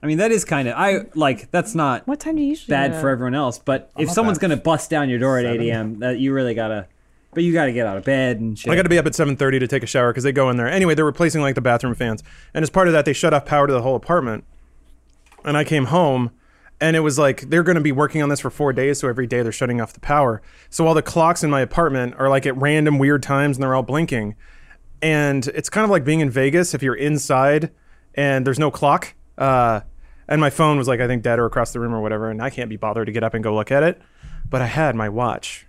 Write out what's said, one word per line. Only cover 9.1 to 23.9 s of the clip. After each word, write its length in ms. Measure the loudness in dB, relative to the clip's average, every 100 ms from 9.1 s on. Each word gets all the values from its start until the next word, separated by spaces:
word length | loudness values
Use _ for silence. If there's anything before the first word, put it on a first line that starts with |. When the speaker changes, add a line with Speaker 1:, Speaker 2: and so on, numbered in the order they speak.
Speaker 4:
seven 220 | 0 -2 0
thirty 220 | 0 0
to 80 | 0
take 160 | -2
a 40 | -2
shower 240 | 0 0
'cause 80 | 0
they 100 | -2
go 160 | 0 0
in 80 | 0
there. 100 | 0
Anyway, 240 | 2 2
they're 100 | 2
replacing, 380 | 0 2 0 2
like, 120 | 0
the 60 | 0
bathroom 340 | 0 0 0
fans. 280 | -4 -4 -4 -10 -20 -10
And 80 | -4
as 80 | -2
part 160 | 2 4
of 80 |
that, 100 | 4
they 80 | 2
shut 220 | 0 2
off 100 | 2
power 220 | 2 2 2
to 60 |
the 80 | 2
whole 120 | 0 -2
apartment. 480 | 0 0 0 -6 -10 -20 -20 -20 _ -20 _ _ _ -14
And 120 | -2 -2
I 80 |
came 220 | 0 0 2
home, 440 | 2 2 2 -2 _ _ _ -20 -4
and 160 | 0 2
it 40 |
was 180 | 2 2
like, 320 | 2 2 0
they're 120 | 0
gonna 180 | 4 2
be 100 | 2
working 300 | 2 0 0
on 80 | 0
this 100 | -2
for 80 | -4
four 220 | -2 -2
days, 260 | 0 0 0
so 80 | -2
every 180 | -4 -2
day 160 | -2
they're 100 | -2
shutting 300 | -2 -2 -2
off 100 | -4
the 80 | -8
power. 400 | 0 2 2 0 -8 -20 -16
So 160 | 0 2
all 80 |
the 80 | 2
clocks 420 | 0 2 2 2
in 60 | 0
my 100 | 0
apartment 540 | 0 0 0 0 -4 -2
are, 120 | 2
like, 160 | 2 0
at 100 | -2
random 420 | 2 2 4 4
weird 240 | 4 2
times, 360 | 2 0 0 0
and 40 |
they're 120 | 0
all 80 | 0
blinking. 520 | 0